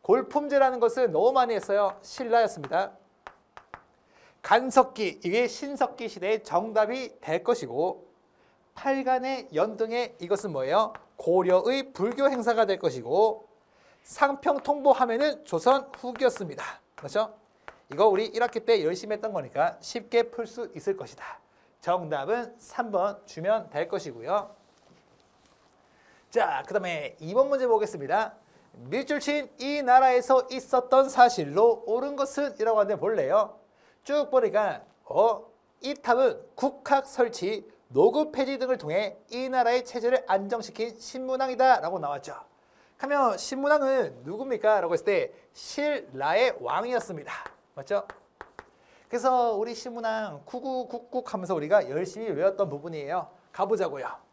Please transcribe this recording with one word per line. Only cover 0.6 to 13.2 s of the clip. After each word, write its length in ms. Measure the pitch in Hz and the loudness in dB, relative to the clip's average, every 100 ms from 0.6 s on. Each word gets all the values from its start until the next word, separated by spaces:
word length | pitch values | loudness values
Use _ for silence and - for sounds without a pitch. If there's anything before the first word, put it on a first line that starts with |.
| 262 254 | 2 4
것은 320 | 233 240 240 | 0 2 0
너무 200 | 165 220 | 2 2
많이 220 | 269 240 | 4 2
했어요. 420 | 214 196 202 202 - | 0 0 0 0 -4
신라였습니다. 920 | - - 240 233 220 - 143 165 196 - _ _ - _ _ - _ - _ _ _ _ _ _ | -16 -10 0 2 2 -2 -4 -4 -4 -8 _ _ -20 _ _ -20 _ -20 _ _ _ _ _ _
간석기, 800 | - 220 254 269 254 - 202 - | 2 2 4 4 4 0 -6 -4
이게 240 | 175 214 240 | -2 0 0
신석기 640 | - 277 277 262 - 226 | -2 -10 -2 -2 -2 -10
시대의 340 | 202 185 220 | -6 -2 -2
정답이 760 | - 175 214 220 214 254 247 - | 0 -2 0 0 0 -2 -8 -12
될 220 | - 165 | -4 -2
것이고, 640 | 170 240 123 123 170 - - _ _ _ _ _ _ | 0 -2 -2 -2 -2 -4 -16 _ _ _ _ _ _
팔간의 760 | - 277 269 262 254 254 262 214 | -8 -2 -2 0 0 0 -6 -4
연등의 600 | 151 226 208 226 240 233 - | -2 0 0 -4 -2 -4 -8
이것은 340 | 170 196 202 | -4 -2 -2
뭐예요? 400 | 143 131 180 220 - _ - | -4 0 2 0 -4 _ -8
고려의 760 | - 180 185 185 220 269 269 | 2 2 6 4 4 0 -2
불교 360 | - 202 233 277 | -4 -4 2 0
행사가 340 | 262 226 226 208 | 2 0 2 2
될 140 | 185 | 2
것이고, 680 | 165 131 117 165 | -2 -4 -2 2